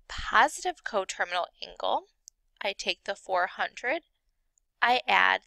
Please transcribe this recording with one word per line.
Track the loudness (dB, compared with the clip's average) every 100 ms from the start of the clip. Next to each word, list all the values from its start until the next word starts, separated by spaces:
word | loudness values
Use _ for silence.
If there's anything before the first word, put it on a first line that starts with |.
| -14
positive | -10 0 4 4 2 -6 -6
coterminal | -4 -4 -4 -4 -4 -4 -6 _
angle, | -18 -6 -2 -2 -4 _ -20 _ _ _
I | -6
take | -4 -4 -4
the | -6
four | -8 -2 0 0
hundred, | -2 -6 -4 -4 -4 -6 _ _ _ _ _ _ _
I | 2 2 4
add | 4 4 4